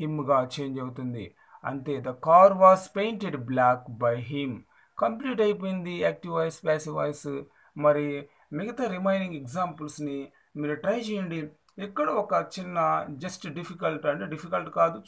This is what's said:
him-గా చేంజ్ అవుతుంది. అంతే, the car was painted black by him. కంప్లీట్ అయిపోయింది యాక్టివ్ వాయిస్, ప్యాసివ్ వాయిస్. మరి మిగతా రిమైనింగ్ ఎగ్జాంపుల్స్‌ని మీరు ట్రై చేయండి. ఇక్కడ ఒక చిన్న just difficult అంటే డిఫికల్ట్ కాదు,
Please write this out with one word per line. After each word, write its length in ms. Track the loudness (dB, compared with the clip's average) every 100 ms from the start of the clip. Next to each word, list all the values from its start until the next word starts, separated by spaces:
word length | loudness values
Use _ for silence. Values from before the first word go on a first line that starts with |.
him-గా 480 | -6 -4 2 2 2 -4
చేంజ్ 200 | -6 -6
అవుతుంది. 560 | -8 -8 -8 -8 -10 _ _ -12 -8
అంతే, 340 | -8 -6 -6
the 120 | -6
car 460 | -4 8 10 10 10
was 220 | 10 10 4 -2
painted 460 | -2 -2 -4 -6
black 600 | -2 4 4 4 -2 -2
by 200 | 0 0 -4
him. 240 | -6 -6 -8 -14 _ _ -2
కంప్లీట్ 420 | -2 -2 -4 0
అయిపోయింది 580 | 2 0 -4 -6 -6 0
యాక్టివ్ 340 | 0 0 -4
వాయిస్, 300 | -2 -2 -2 -2
ప్యాసివ్ 300 | -2 -2 -4
వాయిస్. 460 | -4 -4 -8 -8 -10 _ _ 2
మరి 520 | 4 4 2 -4 -10 _ -10
మిగతా 320 | -6 -6 -4 -4
రిమైనింగ్ 500 | -2 0 0 -2 -8
ఎగ్జాంపుల్స్‌ని 960 | -8 -6 -6 -6 -12 -8 -8 -8 -10 _ _ -8
మీరు 180 | -6 -4
ట్రై 240 | -2 -2
చేయండి. 500 | -2 -6 -4 -6 -8 -14 _ -14
ఇక్కడ 300 | -8 -4 -2
ఒక 360 | 0 0 -2 -2 -10
చిన్న 480 | -6 0 0 0 -4
just 420 | -10 -10 -10 -10
difficult 540 | -10 -12 -6 -4 -2 -2
అంటే 180 | -2 -4
డిఫికల్ట్ 440 | -10 -6 -6 -4
కాదు, 340 | 0 0 0